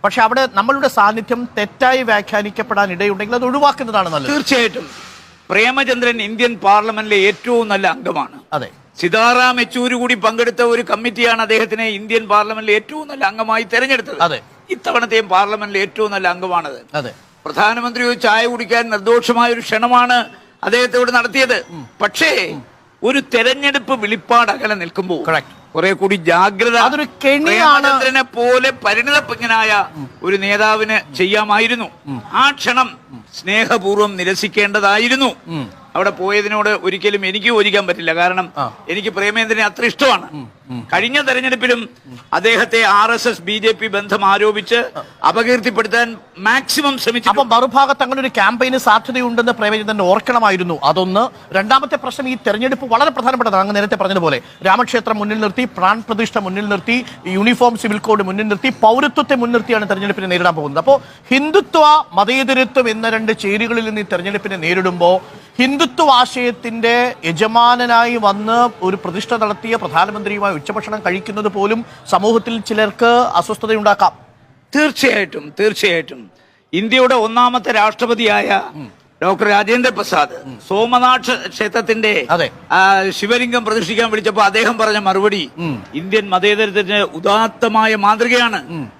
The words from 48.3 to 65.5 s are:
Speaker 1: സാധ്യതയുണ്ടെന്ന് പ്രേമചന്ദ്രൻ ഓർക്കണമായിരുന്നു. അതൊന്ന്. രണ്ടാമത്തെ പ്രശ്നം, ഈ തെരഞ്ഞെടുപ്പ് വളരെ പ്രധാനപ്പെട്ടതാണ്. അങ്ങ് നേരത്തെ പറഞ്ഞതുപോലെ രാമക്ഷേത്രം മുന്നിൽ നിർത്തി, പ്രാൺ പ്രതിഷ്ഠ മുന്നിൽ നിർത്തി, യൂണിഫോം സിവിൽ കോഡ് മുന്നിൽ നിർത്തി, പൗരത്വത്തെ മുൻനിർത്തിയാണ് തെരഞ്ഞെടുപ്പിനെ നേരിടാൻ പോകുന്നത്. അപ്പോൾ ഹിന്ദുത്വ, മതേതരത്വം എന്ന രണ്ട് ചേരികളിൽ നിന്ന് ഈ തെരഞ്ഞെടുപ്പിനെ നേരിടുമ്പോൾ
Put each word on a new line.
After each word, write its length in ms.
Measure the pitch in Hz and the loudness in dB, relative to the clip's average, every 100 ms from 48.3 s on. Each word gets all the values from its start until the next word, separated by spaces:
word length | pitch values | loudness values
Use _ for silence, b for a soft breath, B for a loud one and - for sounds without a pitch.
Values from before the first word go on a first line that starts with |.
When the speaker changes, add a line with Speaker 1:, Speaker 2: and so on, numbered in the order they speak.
| - 196 233 254 254 | 2 2 2 0 0
Speaker 1:
സാധ്യതയുണ്ടെന്ന് 720 | 247 220 226 254 247 233 240 | 4 2 2 -4 -2 0 0
പ്രേമചന്ദ്രൻ 500 | 233 208 220 214 208 | 0 0 -2 -2 0
ഓർക്കണമായിരുന്നു. 800 | 180 208 233 240 220 185 180 160 | 2 2 2 2 2 2 -2 0
അതൊന്ന്. 720 | 139 185 185 190 247 - - | 0 2 2 0 0 -4 -4
രണ്ടാമത്തെ 420 | 190 208 262 277 294 | -4 2 2 2 -4
പ്രശ്നം, 340 | 262 - 254 | -6 -6 -6
ഈ 60 | 254 | -4
തെരഞ്ഞെടുപ്പ് 500 | - 208 262 262 262 | -2 -2 -2 -4 -2
വളരെ 240 | 226 302 | 2 2
പ്രധാനപ്പെട്ടതാണ്. 520 | 254 240 254 226 196 | 0 -2 0 0 2
അങ്ങ് 140 | 196 208 | 0 0
നേരത്തെ 200 | 202 214 | 0 -2
പറഞ്ഞതുപോലെ 460 | 185 190 165 131 B B 185 | 0 0 0 -2 B B 2
രാമക്ഷേത്രം 520 | 202 247 233 226 214 | 2 2 -2 -2 -4
മുന്നിൽ 220 | 208 214 | -2 -2
നിർത്തി, 260 | 214 190 254 - | -2 -2 -4 0
പ്രാൺ 260 | 185 220 220 | 0 0 -2
പ്രതിഷ്ഠ 280 | 214 220 233 | -4 -2 -2
മുന്നിൽ 320 | 190 190 208 | -4 -6 -2
നിർത്തി, 360 | 202 - 240 240 B 175 | -4 0 -2 -4 B -6
യൂണിഫോം 500 | 185 214 247 240 233 | 0 0 4 2 2
സിവിൽ 200 | 226 208 | -4 -4
കോഡ് 260 | - 214 | 0 0
മുന്നിൽ 240 | 190 190 214 | 0 -4 -4
നിർത്തി, 220 | 202 - | -2 -2
പൗരത്വത്തെ 680 | - 220 240 285 311 277 269 | 2 2 4 2 0 0 0
മുൻനിർത്തിയാണ് 540 | 233 240 - 220 208 | 2 0 0 -2 0
തെരഞ്ഞെടുപ്പിനെ 380 | 190 202 196 190 | -4 -2 -4 -2
നേരിടാൻ 280 | 180 175 160 | 0 2 0
പോകുന്നത്. 240 | 147 143 | -2 -2
അപ്പോൾ 220 | - 277 B B - | 2 2 B B -2
ഹിന്ദുത്വ, 720 | 262 302 359 - 330 302 302 285 | 0 4 2 2 4 6 6 2
മതേതരത്വം 760 | 180 208 262 269 262 254 262 240 | 0 0 0 0 0 2 2 0
എന്ന 200 | 220 226 | 0 -2
രണ്ട് 220 | 220 220 | -2 -2
ചേരികളിൽ 540 | - 202 208 226 233 220 | -2 -2 -2 -2 -2 -4
നിന്ന് 160 | 214 | -6
ഈ 20 | |
തെരഞ്ഞെടുപ്പിനെ 540 | 202 180 180 202 202 190 | -4 -4 -4 -6 -6 -6
നേരിടുമ്പോൾ 840 | 160 185 185 180 175 185 - - - | -2 0 0 2 2 2 -2 -20 -14